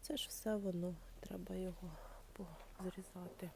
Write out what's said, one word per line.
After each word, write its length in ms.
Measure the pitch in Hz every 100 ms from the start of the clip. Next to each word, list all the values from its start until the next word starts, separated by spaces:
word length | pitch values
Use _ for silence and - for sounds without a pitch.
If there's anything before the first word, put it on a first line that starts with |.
Це 140 | - 302
ж 120 | -
все 280 | - 220 214
воно, 380 | 196 175 180 170 - -
треба 340 | - 190 185
його 360 | 185 185 170 175 156 - - -
позрізати. 1160 | - 180 160 - - 185 185 185 180 180 - 180